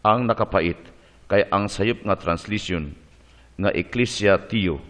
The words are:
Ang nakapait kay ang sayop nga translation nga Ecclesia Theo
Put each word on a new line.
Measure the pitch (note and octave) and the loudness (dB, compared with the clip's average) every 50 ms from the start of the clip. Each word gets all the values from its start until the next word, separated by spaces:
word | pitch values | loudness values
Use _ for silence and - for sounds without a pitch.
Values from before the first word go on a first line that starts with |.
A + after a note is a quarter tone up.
Ang | _ G#2+ A2 A#2+ B2 | _ 4 2 4 2
nakapait | A2+ A2+ - A2 - - F#2+ E2 F2 E2+ - - - - - _ _ _ - - - | 0 0 0 -2 0 0 0 0 0 -2 -4 -10 -20 -20 -20 _ _ _ -20 -6 0
kay | G2+ G2+ G2 - | 2 2 2 2
ang | - G2 G2+ G2+ | 0 0 0 -2
sayop | - - G2 A2+ A#2+ A2+ - G#2 | -2 -2 0 0 -2 -2 -2 -2
nga | F#2+ | -2
translation | - - F2 E2+ E2 - - G#2 G#2 - - F#2 E2+ D2+ D2 D2 - - - - - - _ - - - _ _ - | -2 0 -4 -4 -4 -4 -6 -6 -6 -4 -4 -4 -4 -4 -8 -12 -16 -20 -20 -20 -20 -20 _ -20 -20 -20 _ _ -2
nga | F#2+ G2+ - | -2 0 0
Ecclesia | - F2+ - - A#2+ B2 - - - G2+ G2+ G2 F2 | 0 -4 -4 -2 -2 -2 -2 -2 0 4 4 4 4
Theo | - - - A2+ G2 F2+ D#2+ C#2 - | 2 -2 -2 -2 0 0 -2 -4 -8